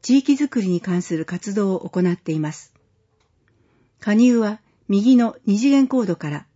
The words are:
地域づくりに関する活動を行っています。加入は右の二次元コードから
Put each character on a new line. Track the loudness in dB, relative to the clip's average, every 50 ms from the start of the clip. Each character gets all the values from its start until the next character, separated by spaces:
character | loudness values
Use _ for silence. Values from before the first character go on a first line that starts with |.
地 | 0 2 2 2
域 | 4 2 0
づ | 0 0 -4
く | -2 -4
り | -2 -2
に | -2 -4
関 | -2 -2 -4 -4
す | -4 -4 -6
る | -6 -6
活 | -6 -8 -10 -8 -6
動 | -4 -2 -2 -2 -2
を | -4 -8 -6
行 | -4 -2
っ | 0 0 -2
て | -4 _ -6
い | -6 -4
ま | -4 -6
す。 | -8 -14 -20 _ _ _ _ _ _ _ _ _ _ _ _ _ _ _ _ _ _ _ _ _ _ _ _ _ _ _
加 | -4 -2 2
入 | 4 4 4 4 2
は | 0 -2 -4 -8 _ _ _ _ _ -2
右 | -2 0 4 4 4
の | 4 4 2 -4 -6 _
二 | -2 -2 0
次 | 2 2
元 | 4 4 2 2
コ | 0 -2
ー | -2
ド | -2 -4
か | -6 -6 -8
ら | -8 -10 -12 _ _